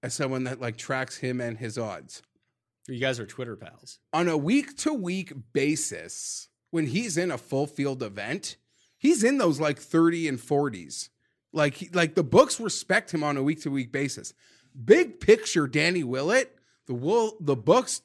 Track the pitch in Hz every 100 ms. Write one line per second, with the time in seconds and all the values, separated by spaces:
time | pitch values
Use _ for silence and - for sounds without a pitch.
0 | 127 - 135 131 127 131 120 113 - 131
1 | 127 - 127 127 120 117 117 110 113 87
2 | 67 - _ _ _ _ _ _ - 127
3 | 135 120 101 - 123 104 87 - - -
4 | _ 160 175 160 143 269 - - 302 294
5 | 180 185 175 135 - 147 139 151 - 85
6 | 85 - - - - _ _ 170 151 147
7 | 240 160 180 127 - 135 147 - 143 135
8 | 117 98 104 147 - - _ _ _ _
9 | 277 320 226 277 196 143 151 143 - 165
10 | 165 170 160 131 - 143 143 101 78 -
11 | - _ _ _ _ 156 147 - 185 175
12 | 165 165 151 170 262 - 226 - - 190
13 | 226 165 151 143 135 147 151 139 123 131
14 | 139 - - - _ _ _ 139 113 254
15 | 339 - - 220 - 180 143 147 160 180
16 | 131 127 147 247 269 _ _ _ _ 123
17 | 139 226 220 214 151 135 110 220 254 -